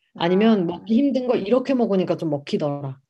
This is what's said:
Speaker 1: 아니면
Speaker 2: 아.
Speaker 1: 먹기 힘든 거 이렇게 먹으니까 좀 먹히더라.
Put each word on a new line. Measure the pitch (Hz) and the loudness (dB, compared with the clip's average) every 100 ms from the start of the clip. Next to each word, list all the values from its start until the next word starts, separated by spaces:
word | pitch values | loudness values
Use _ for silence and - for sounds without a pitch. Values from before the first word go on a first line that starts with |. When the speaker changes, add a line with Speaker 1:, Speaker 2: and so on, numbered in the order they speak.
| _ - | _ -4
Speaker 1:
아니면 | 170 190 226 208 170 | 0 4 4 4 0
Speaker 2:
아. | |
Speaker 1:
먹기 | 170 196 226 | -4 0 2
힘든 | 285 254 247 | 2 0 0
거 | 214 | -2
이렇게 | 190 254 262 254 | 2 0 2 0
먹으니까 | 202 190 170 160 | 2 0 0 -2
좀 | 165 | -2
먹히더라. | 143 - 196 147 143 139 131 _ | -4 -4 -4 -2 -4 -8 -12 _